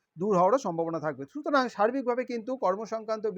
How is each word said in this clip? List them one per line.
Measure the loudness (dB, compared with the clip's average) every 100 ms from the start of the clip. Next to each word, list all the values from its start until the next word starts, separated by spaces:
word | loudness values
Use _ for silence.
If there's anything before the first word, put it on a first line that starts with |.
| _ -4
দূর | 2 4
হওয়ারও | 6 4 2
সম্ভাবনা | -2 -2 -2
থাকবে। | -4 -6 -10
সুতরাং | -8 0 2 2
সার্বিকভাবে | 2 2 2 -2 -2 -4
কিন্তু | -6 -6 -2
কর্মসংক্রান্ত | 0 0 -4 -8 -4 -4 -4